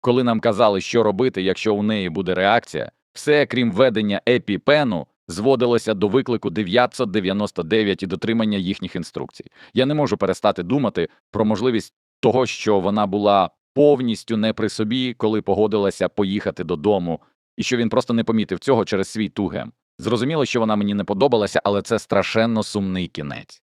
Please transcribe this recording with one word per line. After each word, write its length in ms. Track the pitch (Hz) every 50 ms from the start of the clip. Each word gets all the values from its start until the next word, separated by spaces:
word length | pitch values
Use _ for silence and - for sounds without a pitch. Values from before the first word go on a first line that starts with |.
Коли 220 | - 127 120 127 127
нам 160 | 120 113 110
казали, 420 | - 117 107 95 120 110 101 95
що 220 | 92 - - 120 110
робити, 380 | 107 101 95 127 131 - 98
якщо 340 | 92 92 92 - - 110 107
у 80 | 101 104
неї 260 | 107 110 104 95 90
буде 240 | 82 98 95 85 92
реакція, 580 | 92 92 98 110 120 - - - 78 58 - _ _ _ _ _
все, 320 | - - 147 151 147 143
крім 260 | - - 123 123 117
введення 500 | 92 95 135 131 113 110 107 104 101 95 _ -
епіпену, 800 | 123 120 - - 101 87 _ - 143 151 147 123 101 82 67 _ _ _ _ -
зводилося 640 | 85 85 107 131 139 123 123 120 120 113 - - 110
до 140 | 98 98 104
виклику 420 | 95 131 127 - 120 107 - 104
дев'ятсот 640 | 85 107 107 87 90 117 123 120 - - 131 107
дев'яносто 520 | 90 113 95 92 95 104 104 101 - - 87
дев'ять 400 | 80 92 113 110 101 92 - -
і 40 | 92
дотримання 500 | 92 85 - 107 113 117 113 107 104 98
їхніх 380 | 90 90 98 - - 92 -
інструкцій. 500 | 90 82 - _ - 65 - _ - - - _ _ - - _
Я 120 | 120 127
не 80 | 135 151
можу 240 | 151 147 120 104 92
перестати 460 | - 95 92 - - 107 98 - 90
думати 460 | 87 123 143 131 104 - - 82 - _ _ _ _
про 140 | - 104 110
можливість 480 | 107 110 95 110 131 120 107 92 - _ _ _ _ _ _
того, 260 | - 117 107 131 127
що 340 | 120 - - - 107 107 98
вона 280 | 87 95 101 107 104 98
була 420 | 92 104 104 104 101 98 92 82 _ _ _ _ _
повністю 640 | 131 147 147 147 127 131 120 110 98 - - 117 110
не 160 | 104 110 110
при 160 | - 110 104
собі, 440 | - - 110 107 120 131 127 127 120
коли 280 | _ - 110 110 107
погодилася 680 | 101 - 98 95 107 107 101 107 101 98 92 - 95 87
поїхати 540 | _ - 104 95 95 104 - 101 - - 87
додому, 560 | 80 90 78 73 104 104 98 87 85 82 78 _ _ _ _ _ _ _ -
і 60 | 110
що 140 | - 127 120
він 120 | 117 110
просто 240 | 110 110 - - 120
не 100 | 117 110
помітив 360 | - 113 110 104 - 95 85
цього 260 | - - 135 117 101
через 220 | - - 95 98 -
свій 220 | - 107 107 95
тугем. 420 | _ - 101 87 76 - 64 113 _ _ _ _ _ _
Зрозуміло, 460 | - - 117 113 120 135 160 156 135
що 140 | - - 123
вона 160 | 113 110 110
мені 180 | 104 104 101 104
не 100 | 101 98
подобалася, 580 | 90 104 95 131 147 120 110 104 98 - - -
але 180 | 101 101 101
це 180 | 95 - 117 104
страшенно 640 | - _ - 101 92 - - 110 113 117 117 110 104
сумний 440 | - - 104 98 95 92 92 90 82
кінець. 560 | _ - 76 71 65 57 - _ - _ _